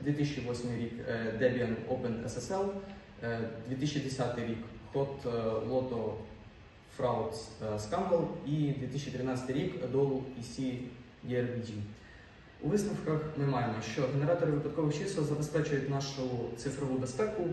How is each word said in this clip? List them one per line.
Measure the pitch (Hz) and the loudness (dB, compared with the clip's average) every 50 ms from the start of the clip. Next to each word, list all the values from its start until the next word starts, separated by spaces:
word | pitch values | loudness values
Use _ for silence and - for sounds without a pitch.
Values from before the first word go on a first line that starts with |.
| 131 | 2
дві | 143 147 | 2 2
тисячі | 143 147 143 - 131 | 2 2 0 0 -2
восьмий | 123 123 120 - 120 120 120 117 | -2 -4 -4 -2 -2 -4 -2 -2
рік, | 120 113 113 - - - | -4 -4 -4 -6 -4 -4
е, | 117 113 113 110 104 - | -2 -2 -2 -2 0 4
Debian | 131 123 117 123 117 110 113 - - - | 4 4 4 4 2 0 0 -2 0 -2
Open | 127 127 127 120 113 113 117 | -2 -2 0 -2 -2 -2 -4
S | - - 127 | -4 -6 -6
S | - - | -4 -2
L, | 190 190 196 202 196 196 - - - - - - - - 120 | 0 0 0 0 -2 -4 -8 -10 -12 -14 -16 -18 -14 -8 -6
е, | 117 117 113 107 95 - - - 123 | -4 -2 -2 -2 -4 -6 -8 -6 -6
дві | 131 | -4
тисячі | 127 143 147 139 143 | -2 0 0 0 0
десятий | 127 131 - - 123 117 120 120 113 | -2 -2 -2 -2 -2 -2 0 -2 -2
рік | 113 113 110 - - - - - - - | -2 -4 -4 -6 -10 -12 -14 -16 -4 0
HOT, | 139 139 139 - - - | 0 0 0 -2 -4 -4
е, | 123 117 117 113 110 110 107 - 117 | -2 -2 0 0 0 0 0 0 2
LOTTO | 127 131 127 127 120 113 107 104 101 - - - - - - - - - - - - - - - - - | 0 0 0 0 -2 -2 -2 -2 -4 -6 -8 -12 -14 -16 -16 -18 -18 -20 -20 -20 -20 -20 -20 -20 -6 0
Frauds, | - - - 214 220 - - - - - - - 110 | 2 2 2 2 0 -2 -2 -6 -10 -10 -10 -6 -4
е, | |
Scandal | 110 104 104 - - 170 175 190 190 180 165 156 143 - - - | -2 -2 -2 -2 0 0 0 4 6 6 4 4 2 -2 -4 -2
і | 131 147 156 151 139 | 0 2 2 4 2
дві | 131 123 127 123 | 2 0 -2 -4
тисячі | - 143 - - | -4 -4 -4 -4
тринадцятий | - 123 127 131 127 123 - - 131 | -4 -2 0 0 0 -2 -2 0 0
рік | 143 185 - - - - 123 120 | 0 0 0 -2 -2 -4 0 4
Dole | 135 143 135 131 131 123 - - 123 | 4 4 4 2 0 -2 -4 -8 -10
E | 117 | -10
C | - - - 135 127 123 123 123 - - - - - - - - | -10 -6 -4 -2 -2 -2 -4 -6 -8 -10 -14 -16 -20 -20 -14 -6
D | 117 | -2
R | 123 123 120 | 0 0 0
B | 113 104 107 | 0 -2 -4
G. | 104 107 104 104 104 - - - - - - - - - - - - - - - | -4 -6 -6 -6 -6 -8 -10 -14 -16 -20 -20 -20 -20 -20 -20 -20 -20 -20 -16 -4
У | - 151 | -2 2
висновках | 196 208 202 - - - - 156 156 147 - - - 139 | 2 2 2 2 -2 -2 0 0 0 0 0 -2 -2 0
ми | 143 | 2
маємо, | 139 131 120 117 110 107 110 - - - | 2 2 2 2 0 -2 -2 -4 -4 -2
що | 151 135 127 143 | 0 0 2 2
генератори | 139 143 165 175 175 165 151 | 2 4 4 8 8 8 8
випадкових | 147 143 - 147 - - 156 147 143 - | 8 4 2 2 2 4 4 4 4 4
чисел | 196 196 - 175 151 | 0 0 2 2 2
забезпечують | 139 147 143 151 - - 160 139 - 147 135 127 135 | 2 2 0 0 2 2 2 4 4 4 2 2 2
нашу | 139 135 - - - - 127 127 123 117 - - - - | 2 0 0 -2 -2 -2 -2 0 0 0 -2 -2 -4 -4
цифрову | - 143 131 - 143 127 131 127 | -4 -4 -2 0 0 0 2 2
безпеку. | 123 - - - 214 208 - - 175 170 | 0 0 2 2 2 2 2 0 0 0